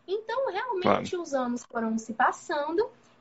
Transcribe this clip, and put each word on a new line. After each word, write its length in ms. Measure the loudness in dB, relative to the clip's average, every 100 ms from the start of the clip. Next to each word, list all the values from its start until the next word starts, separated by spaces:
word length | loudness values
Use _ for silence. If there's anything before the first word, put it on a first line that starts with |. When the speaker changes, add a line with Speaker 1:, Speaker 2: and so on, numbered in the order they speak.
| -4
Speaker 1:
Então, 440 | -4 -2 -2 0
realmente, 580 | 0 -2 2 4 4 2
Speaker 2:
Claro. 100 | -4
Speaker 1:
os 100 | -2
anos 320 | -2 -2 -4
foram 320 | -6 -4 -2 -2
se 160 | -4
passando 800 | 2 2 2 -2 -2 0 0 0 -4 _ _